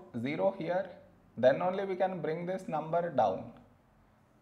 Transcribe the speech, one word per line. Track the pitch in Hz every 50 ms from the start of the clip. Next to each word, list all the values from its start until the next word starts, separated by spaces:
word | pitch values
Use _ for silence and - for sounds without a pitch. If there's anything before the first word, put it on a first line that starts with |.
| - - - 120
zero | 113 135 151 165 190 196 - -
here, | 160 160 175 185 196 - - - - - - - _ - - -
then | 117 127 185 160 175
only | 180 185 196 196
we | 196 190
can | 180 196 185 190 175
bring | 156 156 156 165 175
this | 175 185 190 185 -
number | 165 151 156 160 160 170 175 170
down. | 151 127 113 101 - - 113 - - - - - - _ _ _ _ _ _ _ _ _ _ _ _ _